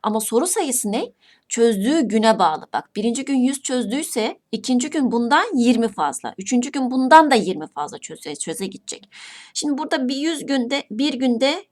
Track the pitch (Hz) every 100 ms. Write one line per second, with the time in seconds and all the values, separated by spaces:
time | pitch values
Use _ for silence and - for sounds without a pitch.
0 | 214 214 214 226 359 453 302 240 208 233
1 | 480 _ _ _ _ 233 233 196 220 320
2 | 220 214 220 214 170 156 - - - 208
3 | 233 240 269 269 254 277 - 202 196 269
4 | 330 233 233 - _ 226 - 247 294 320
5 | 247 233 233 302 453 277 240 233 226 202
6 | 147 - - - 196 247 254 277 254 262
7 | 262 320 302 240 170 151 156 143 147 -
8 | - 160 151 147 - 156 196 - - -
9 | - - - - - - 294 277 320 311
10 | 254 277 320 311 208 269 233 277 - 214
11 | 294 254 262 226 269 349 -